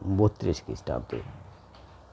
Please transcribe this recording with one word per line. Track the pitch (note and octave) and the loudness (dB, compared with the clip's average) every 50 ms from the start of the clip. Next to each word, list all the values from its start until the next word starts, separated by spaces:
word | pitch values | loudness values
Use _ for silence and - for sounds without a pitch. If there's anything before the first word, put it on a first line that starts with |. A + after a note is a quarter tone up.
| - F#2+ G2 F#2+ | 0 2 4 6
বত্রিশ | G#2+ G#2+ - - - - E2 - - | 6 6 4 2 0 0 0 0 -2
খ্রিস্টাব্দে। | - - - - - C#2 A#1+ - - - A#1 - - - - - - - - - - - - - - - - - - | -8 -8 -6 -4 -4 -4 -4 -4 -4 -6 -8 -8 -10 -14 -16 -18 -18 -20 -20 -20 -20 -20 -20 -20 -20 -20 -20 -20 -20